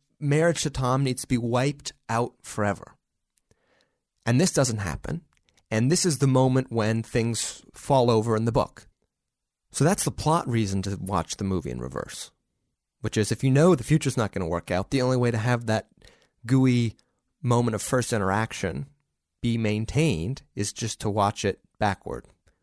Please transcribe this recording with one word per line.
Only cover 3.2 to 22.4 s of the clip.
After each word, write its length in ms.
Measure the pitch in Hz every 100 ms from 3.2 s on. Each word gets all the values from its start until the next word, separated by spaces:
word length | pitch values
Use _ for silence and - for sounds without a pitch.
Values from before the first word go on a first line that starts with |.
| _ _ _ _ _ _ _ _ _ _
And 160 | - 123
this 120 | 190
doesn't 260 | - 127 110
happen. 440 | 95 67 - 117 - _ _ _ -
And 200 | 110 127
this 160 | 151 185
is 120 | 135
the 80 | 135
moment 460 | 131 131 131 127
when 300 | 113 107 113
things 600 | 113 123 113 113 - - -
fall 360 | - - 135 120
over 260 | 113 113 110
in 80 |
the 80 | 113
book. 340 | 120 - - - _ _ _ _ _ _ _ _
So 120 | -
that's 200 | 147 208
the 60 | -
plot 380 | - 151 165 -
reason 320 | 117 101 98
to 140 | 95 98
watch 360 | 95 95 80 -
the 80 |
movie 260 | 98 95 71
in 100 | 60
reverse, 500 | 62 64 - - - _ _ _ _ _ _ _
which 160 | 110 -
is 140 | 104
if 140 | 110
you 60 | 131
know 240 | 135 170
the 100 | 156
future's 320 | 113 156 139 127
not 160 | 104
gonna 140 | 98 85
work 240 | 85 -
out, 200 | 92 101
the 120 | 135
only 140 | 127 127
way 140 | 120
to 80 | 117
have 280 | 117 120 117
that 220 | 110 - _ - _ _ _ 117
gooey 500 | 131 131 120 117 - _ _ _ _
moment 320 | 123 120 120
of 80 | 107
first 300 | - 127 117
interaction 760 | 113 95 101 110 - 92 139 139 _ _ _ _ _
be 160 | 120 117
maintained 840 | 110 107 113 - 160 82 87 139 -
is 180 | - 101
just 280 | - 113 -
to 100 | 110
watch 340 | 104 101 -
it 160 | 98 - _ -
backward, 460 | 107 95 - 60 - _